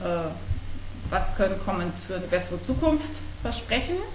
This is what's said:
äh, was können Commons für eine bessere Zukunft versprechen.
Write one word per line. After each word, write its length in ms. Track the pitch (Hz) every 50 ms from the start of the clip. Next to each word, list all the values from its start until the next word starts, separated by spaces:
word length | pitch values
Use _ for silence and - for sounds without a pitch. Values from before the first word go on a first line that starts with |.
| 185
äh, 260 | 180 175 170 165 160 165 - - - - - - - - - - - - - - -
was 260 | - 190 185 - - -
können 180 | 202 190 190 190 -
Commons 320 | - 190 175 175 175 170 - -
für 100 | - 190
eine 100 | 180 185
bessere 360 | - 175 180 180 - 175 170
Zukunft 580 | - - 262 - 320 320 311 302 - - - - - - - -
versprechen. 540 | - 233 226 - - - 220 254 - 320 349 370 415 - -